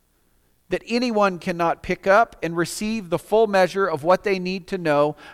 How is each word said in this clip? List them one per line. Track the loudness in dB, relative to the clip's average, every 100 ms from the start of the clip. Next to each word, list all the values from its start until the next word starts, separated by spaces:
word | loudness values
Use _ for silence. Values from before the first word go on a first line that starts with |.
| _ _ _ _ _ _ _
that | -6 -2
anyone | -2 0 2 0 0
cannot | -6 -2 -2 -2
pick | -4 -4 2
up | 4 2 -2
and | -6
receive | -4 -4 -4 -6 -6 -4
the | -6
full | 0 2 2
measure | 4 2 0 -2
of | 0
what | 2 2
they | 0 -4
need | -4 -6 -6
to | -6
know | 0 2 2 -2 -10